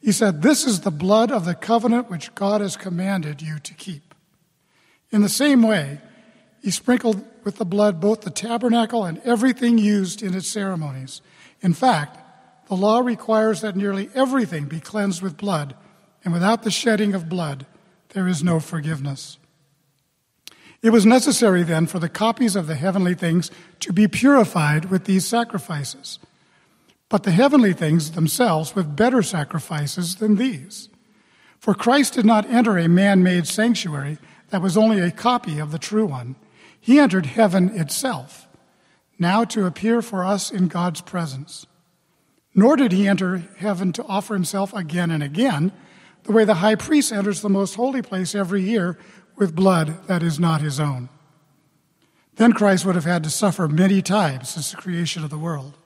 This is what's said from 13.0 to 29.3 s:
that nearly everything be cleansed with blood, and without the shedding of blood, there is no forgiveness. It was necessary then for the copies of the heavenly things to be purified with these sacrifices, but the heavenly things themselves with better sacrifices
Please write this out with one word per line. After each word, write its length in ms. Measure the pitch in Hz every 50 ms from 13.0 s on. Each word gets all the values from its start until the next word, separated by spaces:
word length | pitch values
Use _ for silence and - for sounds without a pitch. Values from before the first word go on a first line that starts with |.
| 254 247 233 - - - 220 214 220 220 214 165
that 160 | 220 220 190
nearly 340 | 190 202 202 196 196 202 - -
everything 540 | 254 269 254 262 269 226 143 170 156 147 139
be 100 | 156 165
cleansed 420 | - - - 214 202 202 185 165
with 140 | 190 190 151
blood, 400 | - - 202 185 156 147 139 131 - _ _ _ _ _ _ _ _ _
and 80 | 190
without 320 | 165 170 175 202 226 226 -
the 80 | 226
shedding 420 | 185 - - 233 220 208 214 208 190
of 140 | 190 165 160
blood, 380 | 165 180 165 151 143 135 135 _ _ _ _ _ _ _ _ _ -
there 120 | 196 185
is 160 | 185 180 151
no 200 | 151 175 170 160
forgiveness. 760 | 151 - - 165 143 151 160 143 135 143 139 131 - - - _ _ _ _ _ _ _ _ _ _ _ _ _ _ _ _ _ _ _ _ _ _ - _ _ _ - - _
It 100 | - 226
was 140 | 220 240 185
necessary 580 | 220 240 262 - 294 233 - 240 214 185 180 175
then 240 | 160 170 160 170 165
for 120 | - 180
the 80 | 160 165
copies 480 | - - 208 226 226 - 254 226 185
of 120 | 202 165 151
the 80 | 160
heavenly 400 | 135 143 190 175 196 185 180 180
things 360 | - - 170 165 180 165 - - - - - _ _
to 100 | - -
be 160 | 185 170 214 196
purified 760 | - - - 269 285 269 220 - - 185 151 147 151 156 156
with 180 | 180 190 185 190
these 220 | - 190 190 -
sacrifices, 920 | - - 233 233 233 - 190 - - - 147 143 - - - - - - - - _ _ _ _ _ _ _ _ _ _ _ _ _ _ _ _ _
but 120 | - 202 -
the 80 | 202
heavenly 420 | 165 175 254 285 277 294 233 202 175
things 380 | - 165 156 156 170 151 151
themselves 640 | 160 175 165 156 - - 247 226 165 156 160 - -
with 200 | 196 180 151 147
better 280 | 139 214 247 254 254 185
sacrifices 960 | -